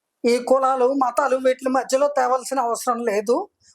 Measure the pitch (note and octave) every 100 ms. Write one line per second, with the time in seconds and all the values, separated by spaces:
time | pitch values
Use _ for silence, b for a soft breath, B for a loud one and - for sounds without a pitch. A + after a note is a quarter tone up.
0 | _ _ A#3+ B3 B3 C4 C4 C4 B3 C#4
1 | B3 D4 C4+ C4 C4 C4 C4 B3+ B3 C4
2 | C#4+ C#4 B3 B3+ A#3 C4+ A#3 A3 B3+ A#3
3 | A#3 G3+ G#3+ D4 - _ b